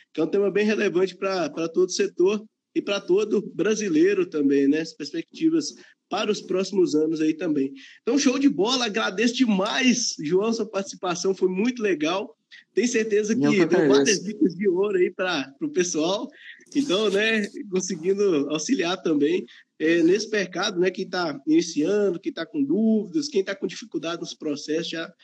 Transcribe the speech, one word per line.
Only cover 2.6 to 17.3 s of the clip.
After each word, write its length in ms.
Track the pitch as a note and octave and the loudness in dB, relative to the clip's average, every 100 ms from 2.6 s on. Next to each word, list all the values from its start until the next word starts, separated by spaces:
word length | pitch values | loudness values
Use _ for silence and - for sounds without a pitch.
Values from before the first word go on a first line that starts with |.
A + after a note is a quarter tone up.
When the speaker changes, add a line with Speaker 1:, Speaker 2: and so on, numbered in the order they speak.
| _ | _
Speaker 1:
e 80 | E3 | -6
pra 180 | F#3 G3+ | -4 -6
todo 420 | F3+ F#3 G#3+ A3 E3+ | 0 0 2 0 -2
brasileiro 720 | - G3+ A3 G#3 D#3 F3+ G3 F3 | -2 0 0 0 4 4 2 0
também, 420 | D#3 C#3 C#3+ C#3 | 0 2 4 4
né? 120 | D#3 | 2
As 120 | D#3+ | -2
perspectivas 840 | - D3+ E3 - C3 D#3+ D#3+ C#3+ - - _ _ | -10 -10 -10 -12 0 2 2 -2 -10 -20 _ _
para 220 | F#3 A3 | -4 -2
os 100 | G#3 | -4
próximos 540 | - F3+ F#3+ G3+ E3 | -2 -2 -2 0 2
anos 260 | D3+ D#3 D#3+ | 2 0 0
aí 140 | D#3 | -2
também. 380 | D#3 D#3+ C#3+ C3+ - - - | 0 -2 -2 -2 -6 -20 -8
Então, 160 | - C4+ | -2 2
show 200 | C4 C4+ | 2 2
de 100 | C#4 | 2
bola, 360 | E3+ G#3 C4 A#3+ | 2 0 0 -2
agradeço 480 | G#3 A3 F#3+ A#3+ | -2 -4 0 0
demais, 800 | B3 B3 F#3+ G3+ C4 B3+ A3 - - | 2 2 2 0 2 2 2 -2 -6
João, 300 | D3+ F#3 A3 | 0 0 0
sua 140 | A3+ G#3 | -2 -4
participação 680 | F#3+ G3 F#3+ F3+ E3+ F#3+ | -6 -8 -8 -6 -4 -2
foi 140 | F#3+ F#3 | 0 0
muito 340 | F#3 A#3 B3 | 0 -2 0
legal. 520 | G#3+ D#3 D3+ F#3 - - _ - _ | -2 0 0 -2 -6 -14 _ -20 _
Tenho 140 | - A#3+ | -2 0
certeza 460 | A3+ A3 G#3 G#3 | 0 2 0 2
que 100 | A#3 | 2
Speaker 2:
Eu 60 | - | 4
que 60 | G#3+ | 4
Speaker 1:
deu 80 | E3 | 4
Speaker 2:
agradeço. 280 | F3+ D3+ C#3 | 4 6 6
Speaker 1:
várias 260 | C#3 F#3+ | 4 0
dicas 320 | F#3 G#3 F#3+ | -4 0 0
de 140 | E3 G3+ | 2 0
ouro 280 | F3 G3+ F#3+ | 2 0 2
aí 140 | F#3+ | 0
pra, 420 | F#3 F#3 E3 C3+ - | 0 -2 -2 -4 -8
pro 120 | D#3 | -4
pessoal. 580 | F#3 F3 E3 D#3+ G3+ C4+ - - - - | -2 -2 0 -2 -2 -6 -14 -20 -20 -6
Então, 360 | - - F#3+ G#3+ | -4 0 0 2
né, 360 | F#3+ A3 | 2 2